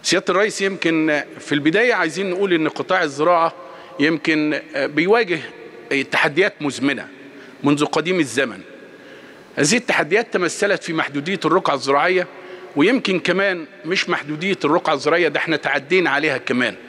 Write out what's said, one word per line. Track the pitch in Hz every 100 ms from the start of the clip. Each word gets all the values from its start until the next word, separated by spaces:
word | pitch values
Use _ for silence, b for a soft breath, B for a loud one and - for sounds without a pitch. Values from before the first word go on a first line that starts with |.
سيادة | - 175 190
الرئيس، | 180 214 -
يمكن | 196 185 170 165 156 147 - -
في | - 147
البداية | 147 185 247
عايزين | 214 165 156 196
نقول | 180 202
إن | 165 156
قطاع | - - 185
الزراعة | 160 135 160 175 165 - B B B -
يمكن | 147 165 - 156 151 143 - 135
بيواجه | 135 147 175 226 208 165 120 - - - - 139 131
تحديات | - 160 147 196 -
مزمنة | 147 123 139 123 82 - - B B B
منذ | 139 143 147
قديم | 160 156 185
الزمن. | 139 113 131 95 - - - - B B B B B -
هذه | 147 233
التحديات | - - 156 196 226
تمثلت | 196 170 - 202 185
في | -
محدودية | 160 - 143 147 196 160
الرقعة | 175 170
الزراعية، | 139 131 139 170 185 175 - B B B 147
ويمكن | 175 254 - 185
كمان | 156 180 196 180 151 - 160
مش | 190 -
محدودية | 156 143 151 185 185 143
الرقعة | 170 170
الزراعية، | 147 143 170 160
ده | 147
احنا | - 151
تعدينا | 143 143 135 185 160
عليها | 139 151 131
كمان. | 123 127 120 95